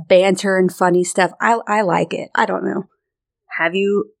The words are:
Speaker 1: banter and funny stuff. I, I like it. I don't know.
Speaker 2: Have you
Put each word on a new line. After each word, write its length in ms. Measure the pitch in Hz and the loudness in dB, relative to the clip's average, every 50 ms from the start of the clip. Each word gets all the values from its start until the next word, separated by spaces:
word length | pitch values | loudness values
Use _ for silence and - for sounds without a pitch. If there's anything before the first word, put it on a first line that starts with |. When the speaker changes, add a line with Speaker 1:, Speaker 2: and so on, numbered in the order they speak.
| 165 - | 0 4
Speaker 1:
banter 480 | 190 180 190 196 185 185 - 196 190 | 4 4 6 4 2 0 0 0 0
and 160 | 185 185 180 185 | 2 2 0 0
funny 300 | - 190 180 175 180 180 | 0 0 2 2 2 0
stuff. 280 | - - 196 185 175 - - | 0 0 0 0 0 0 -2
I, 180 | - 220 233 226 - | 0 0 0 0 -2
I 160 | - 208 214 214 | -2 -2 0 0
like 320 | 180 165 170 170 165 - | 0 0 0 -2 -2 -6
it. 160 | - - - - | -10 -10 -6 -2
I 120 | - 226 | -2 -2
don't 180 | 202 185 185 185 | 0 -2 -4 -4
know. 200 | 196 196 196 185 _ _ _ _ _ _ _ _ _ _ _ _ - - - | -4 -4 -6 -8 _ _ _ _ _ _ _ _ _ _ _ _ -12 -6 -4
Speaker 2:
Have 160 | 165 170 175 | -4 -2 -2
you 360 | 196 202 202 202 202 214 - _ _ | -2 -2 0 0 -2 -2 -6 _ _